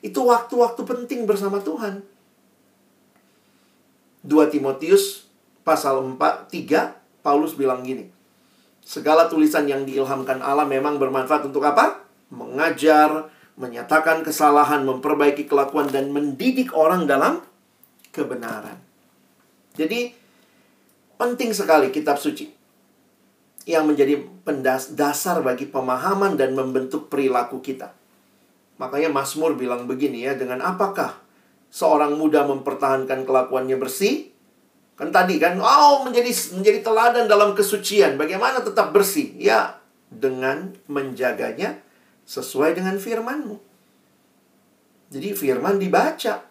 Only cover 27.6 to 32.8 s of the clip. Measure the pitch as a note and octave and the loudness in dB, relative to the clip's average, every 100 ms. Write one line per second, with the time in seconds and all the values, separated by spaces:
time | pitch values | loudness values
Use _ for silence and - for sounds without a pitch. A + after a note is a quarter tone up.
27.6 | - C3 - _ _ _ _ _ _ _ | -10 -12 -12 _ _ _ _ _ _ _
28.6 | _ _ B2+ C#3 D#3 C#3 C3+ D3 D#3+ C3 | _ _ -8 -2 -2 -2 -4 -2 -2 -2
29.6 | B2 A#2+ B2 C3 C#3 A#2+ B2+ C3 B2+ B2+ | -4 -6 -6 -4 -2 -2 -6 -4 -6 -4
30.6 | F3 F#3 G3 G3 - - _ _ _ _ | -4 -2 -2 -2 -6 -8 _ _ _ _
31.6 | _ - - D3+ D3 D3 D#3 D3+ C#3+ C3+ | _ -2 2 4 2 2 4 4 2 0
32.6 | C#3 C3+ | -4 -2